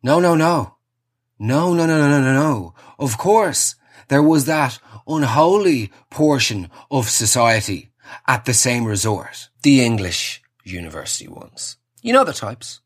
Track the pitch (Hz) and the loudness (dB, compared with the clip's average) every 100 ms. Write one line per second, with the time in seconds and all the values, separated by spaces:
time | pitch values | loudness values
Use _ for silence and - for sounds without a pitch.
0 | 120 156 180 165 160 165 110 _ _ _ | 2 2 4 4 2 0 -4 _ _ _
1 | _ _ _ _ 107 139 175 170 165 156 | _ _ _ _ -2 0 2 0 2 2
2 | 143 143 131 135 156 120 85 _ - - | 4 4 2 2 0 -2 -8 _ -20 -10
3 | 139 107 180 220 190 - - - _ - | -8 -4 2 2 2 -2 -4 -6 _ -20
4 | _ 139 151 160 131 156 135 113 _ 107 | _ 2 4 4 2 0 -2 -4 _ -20
5 | - 156 139 117 160 202 190 139 101 _ | -8 -2 0 2 2 4 2 0 -4 _
6 | _ - 151 139 - 104 85 - - 139 | _ -2 0 2 0 -4 -10 -18 -6 -4
7 | 110 - 110 123 117 113 104 95 - _ | -2 -2 0 2 2 2 -2 -8 -10 _
8 | - - - 123 123 117 131 120 113 101 | -20 -12 -2 -2 0 0 0 0 -2 -2
9 | 110 101 - - - _ 147 139 120 113 | -2 -4 -8 -18 -20 _ 4 4 4 0
10 | 92 - - - _ _ - 90 82 76 | -2 -6 -8 -12 _ _ -14 -12 -12 -14
11 | 71 - - - - - - - _ _ | -10 -10 -10 -20 -20 -16 -16 -16 _ _
12 | 233 254 214 - 104 117 - - | 0 2 2 -4 -10 -12 -16 -18